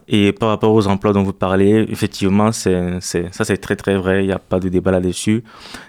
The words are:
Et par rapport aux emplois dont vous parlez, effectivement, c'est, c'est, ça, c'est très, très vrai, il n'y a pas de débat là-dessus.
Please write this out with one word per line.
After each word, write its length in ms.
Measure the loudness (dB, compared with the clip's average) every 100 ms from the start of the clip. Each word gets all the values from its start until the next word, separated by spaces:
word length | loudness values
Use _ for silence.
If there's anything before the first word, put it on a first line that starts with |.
| -2
Et 260 | 2 2
par 160 | 2 0
rapport 220 | 2 2
aux 120 | 4 2
emplois 280 | 0 0
dont 100 | 2
vous 100 | 0
parlez, 540 | -2 0 2 4 4 0
effectivement, 640 | -2 -4 -2 0 2 2
c'est, 460 | 0 0 0 -2 -6
c'est, 340 | -6 -6 -6
ça, 100 | -6
c'est 140 | -4 -4
très, 180 | -4 -4
très 220 | -2 -2
vrai, 260 | 0 0
il 40 | 0
n'y 60 |
a 60 | -4
pas 200 | -2 -2
de 100 | 0
débat 220 | 0 0
là-dessus. 520 | 0 0 -2 -2 -2 -4 -18 -20 -20